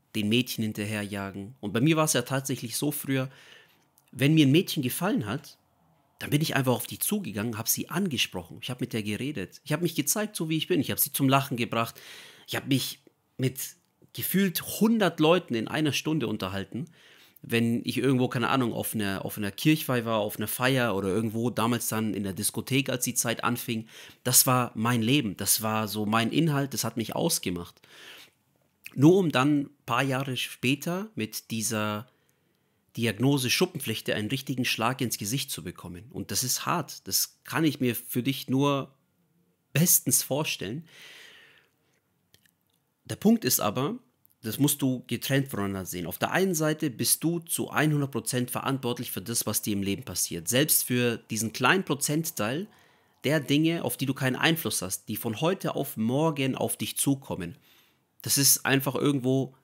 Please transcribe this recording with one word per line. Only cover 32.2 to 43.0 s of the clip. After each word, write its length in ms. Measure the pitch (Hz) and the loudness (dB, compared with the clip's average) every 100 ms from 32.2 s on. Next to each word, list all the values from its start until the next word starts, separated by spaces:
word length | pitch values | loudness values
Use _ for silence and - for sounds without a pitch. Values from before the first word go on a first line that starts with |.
| _ _ _ _ _ _ _ - | _ _ _ _ _ _ _ -2
Diagnose 520 | 113 95 131 143 123 | -2 2 2 2 0
Schuppenflechte 680 | - 185 135 - 110 - 98 | 2 0 -2 -6 -4 -2 -2
einen 120 | 107 | -2
richtigen 380 | 135 - 127 120 | -4 -4 -2 -2
Schlag 340 | - 113 135 | 0 0 0
ins 180 | 117 - | -2 -2
Gesicht 320 | 101 135 - | -4 -4 -4
zu 140 | - | -8
bekommen. 440 | 85 - 87 87 117 | -10 -12 -14 -14 -12
Und 200 | - - | -10 -6
das 120 | 101 | -4
ist 220 | 123 - - | -2 -2 0
hart, 420 | 165 135 - - | -2 -4 -10 -4
das 320 | - - _ - | -2 -2 _ -6
kann 180 | 131 | 0
ich 160 | 160 131 | 2 2
mir 160 | 123 110 | 0 -2
für 260 | - 127 | -4 -2
dich 280 | 127 131 - | -2 -4 -2
nur 440 | 131 143 139 - _ _ _ _ _ _ _ _ | 2 2 0 -4 _ _ _ _ _ _ _ _
bestens 520 | 143 175 - - - | 2 4 4 4 0
vorstellen. 640 | - 135 156 - 92 143 - - - - - - - _ _ _ _ _ _ _ _ _ _ _ _ _ _ _ | 2 -2 -2 -4 -6 -8 -10 -20 -20 -20 -20 -20 -20 _ _ _ _ _ _ _ _ _ _ _ _ _ _ _